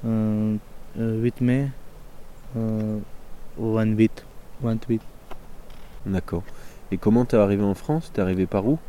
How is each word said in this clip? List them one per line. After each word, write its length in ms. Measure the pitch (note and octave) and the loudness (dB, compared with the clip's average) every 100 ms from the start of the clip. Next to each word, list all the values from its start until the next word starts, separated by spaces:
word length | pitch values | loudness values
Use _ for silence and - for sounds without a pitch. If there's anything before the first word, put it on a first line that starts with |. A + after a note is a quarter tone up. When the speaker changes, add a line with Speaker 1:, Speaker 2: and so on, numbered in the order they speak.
Speaker 1:
euh, 520 | A#2 A2+ A2 G#2+ G#2+ G#2+ - - - - | 2 2 2 2 2 0 -4 -12 -10 -4
euh, 240 | A2+ A2+ | 0 2
huit 180 | A#2 - | 0 2
mai, 300 | B2 B2+ C#3 C3 - - - - - - - A2+ | 2 4 0 -4 -12 -14 -14 -14 -14 -14 -8 -4
euh, 420 | A2+ A2 G#2+ G#2+ G#2 - - - - - | 0 0 0 -2 -6 -10 -10 -8 -8 -4
au 180 | A2+ | 0
vingt-huit, 500 | A2 A2 G#2+ A2 - - - - - | 4 4 4 4 2 -12 -16 -14 -4
vingt-huit. 400 | A#2+ A2+ - A2+ - - - - - - - - - - | 0 0 2 0 0 -14 -8 -8 -8 -12 -10 -12 -12 -8
Speaker 2:
D'accord. 380 | - F#2+ - E2+ - - - - - | -2 -2 0 -4 -4 -10 -12 -14 -6
Et 60 | F#2+ | 0
comment 280 | - A2+ | 6 6
t'es 120 | B2 A#2 | 6 6
arrivé 260 | G2+ G2+ | 6 6
en 120 | G2+ | 2
France ? 360 | F#2+ - D#3 D#3+ | 0 0 -2 0
T'es 80 | - | 0
arrivé 240 | F#2 F#2 F#2 | 2 2 2
par 200 | G#2 G#2 | 2 2
où ? 100 | D#3+ | 0